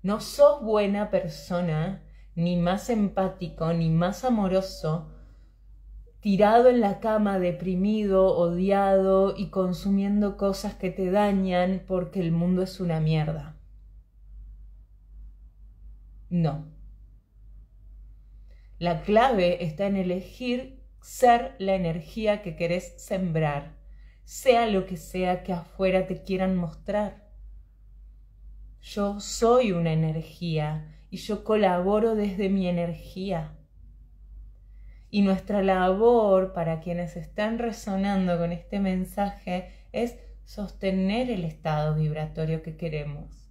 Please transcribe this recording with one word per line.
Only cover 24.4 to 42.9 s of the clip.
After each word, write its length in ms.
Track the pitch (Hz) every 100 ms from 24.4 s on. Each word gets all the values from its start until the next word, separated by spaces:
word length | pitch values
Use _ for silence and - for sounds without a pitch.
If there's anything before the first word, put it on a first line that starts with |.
| 269 233 233
lo 180 | 196 185
que 100 | 175
sea 460 | - 180 185 180
que 100 | -
afuera 540 | 175 - - 190 185 185
te 160 | 185
quieran 320 | - 185 190 185
mostrar. 760 | 170 - - 202 208 - - - - - - - - - - - - - - - - -
Yo 380 | - 214 202 202
soy 540 | - - 233 247 233
una 180 | 170 165
energía 1000 | 160 160 156 160 - 175 156 151 156 - - -
y 80 | 185
yo 260 | - 208
colaboro 720 | - 220 196 175 180 214 226 214
desde 320 | 208 185 196
mi 200 | 196 180
energía. 880 | 175 170 160 - - 196 170 156 - - - - - - - - - - - - - - - -
Y 140 | 208
nuestra 380 | 196 190 - 208
labor, 920 | 190 185 185 190 226 240 208 190 190
para 260 | 185 165 165
quienes 380 | 175 175 175 175
están 420 | 156 - 208 233
resonando 800 | 233 208 - 190 196 196 180 175
con 160 | 170
este 260 | 170 - 202
mensaje, 960 | 196 185 185 - 196 - - 180 185 - -
es 260 | 214 240 - - - -
sostener 800 | - 196 - 190 190 190 220 254
el 160 | 208 165
estado 500 | - 160 151 151 156
vibratorio 680 | 156 151 156 - 160 160
que 120 | 160 160
queremos. 640 | 170